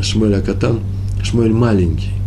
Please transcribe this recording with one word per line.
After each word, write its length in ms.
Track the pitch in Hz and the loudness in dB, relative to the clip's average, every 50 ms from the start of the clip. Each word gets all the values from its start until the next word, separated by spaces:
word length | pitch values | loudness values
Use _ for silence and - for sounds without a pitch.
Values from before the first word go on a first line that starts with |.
Шмуэль 360 | 98 - - 107 110 104 98 | -4 -2 0 0 2 2 2
Акатан, 440 | 95 95 101 98 98 123 127 117 101 98 98 98 - - - - - | 0 0 -2 -2 0 0 0 0 -2 -2 -4 -6 -6 -4 -4 -4 -2
Шмуэль 300 | - - 117 120 113 110 | -2 0 0 2 2 2
Маленький 600 | 107 113 120 117 104 95 87 82 78 - - - - - - | 2 2 2 2 4 2 2 2 0 -2 -2 -4 -4 -4 -4